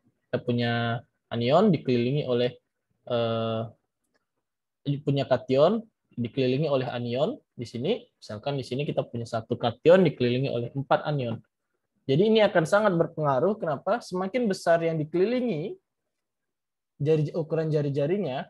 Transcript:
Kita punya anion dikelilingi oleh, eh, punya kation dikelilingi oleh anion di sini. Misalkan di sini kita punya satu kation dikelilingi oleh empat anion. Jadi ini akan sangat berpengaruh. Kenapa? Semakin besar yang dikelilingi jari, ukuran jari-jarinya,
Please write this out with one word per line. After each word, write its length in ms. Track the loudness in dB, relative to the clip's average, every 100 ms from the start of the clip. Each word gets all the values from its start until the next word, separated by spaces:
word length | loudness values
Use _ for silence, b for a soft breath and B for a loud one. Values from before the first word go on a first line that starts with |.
| _ _ _
Kita 160 | -6
punya 560 | -2 -2 0 -2 -2 -4 -8 _ _
anion 400 | -4 2 4 4
dikelilingi 560 | 2 2 0 2 -2 0
oleh, 320 | 0 0 -4 _ _ _ _ -6
eh, 540 | -4 -2 -2 -4 -4 -6 -12 _ _ _ _ _ _ _ _ _ _ -6 -4
punya 240 | -2 -2
kation 640 | 0 0 2 4 4 4 -4 _ _
dikelilingi 560 | -8 -6 -2 0 0 0
oleh 200 | -2 -2
anion 480 | -6 -4 -2 -2 -4 _ -14
di 80 |
sini. 400 | -10 -6 -4 -4 -6 _
Misalkan 400 | -14 -8 -6 -6
di 40 |
sini 200 | -4 -4
kita 240 | -4 -4 -4
punya 160 | -8
satu 320 | -6 -6 -4 -2
kation 480 | -2 2 6 6
dikelilingi 480 | 6 2 0 0 -2
oleh 160 | -4 -6 -6
empat 240 | 0 0 0
anion. 320 | -4 -4 -6 -10 _ _ _ _ _ 0
Jadi 160 | 2 4
ini 80 | 6
akan 240 | 4 2
sangat 320 | 2 2 2
berpengaruh. 640 | 2 0 -2 0 2 0 0
Kenapa? 400 | -4 -4 -2 -4
Semakin 480 | -4 -6 -4 -2 -2
besar 320 | -2 0 2
yang 160 | 2
dikelilingi 800 | -2 -2 0 0 0 -2 -4 -6 -10 _ _ _ _ _ _ _ _ _ _ _ _
jari, 320 | 0 2 0
ukuran 320 | -4 -4 -2 0
jari-jarinya, 800 | 0 -2 -2 -2 -2 -2 -6 -10